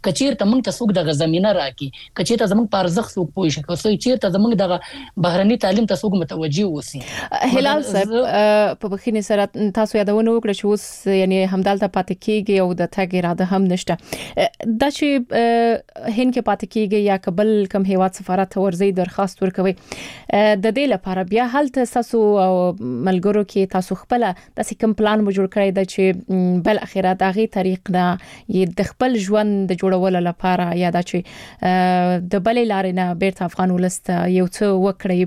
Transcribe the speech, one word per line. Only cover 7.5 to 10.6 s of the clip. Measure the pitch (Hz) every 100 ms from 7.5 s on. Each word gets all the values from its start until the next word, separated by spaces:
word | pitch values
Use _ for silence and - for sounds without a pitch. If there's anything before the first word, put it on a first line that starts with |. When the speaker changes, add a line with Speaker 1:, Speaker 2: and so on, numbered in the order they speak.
| 254 277 302
Speaker 1:
مګر | 247
Speaker 2:
صاحب، | 196 202
Speaker 1:
زه | 226 254 202
Speaker 2:
اه، | 214 214 208
په | - 208
بخښنې | 196 - 214 196
سره | 208 202 - 208 202
تاسو | 214 220
یادونه | 202 208 226 233
وکړه | 226
چې | 196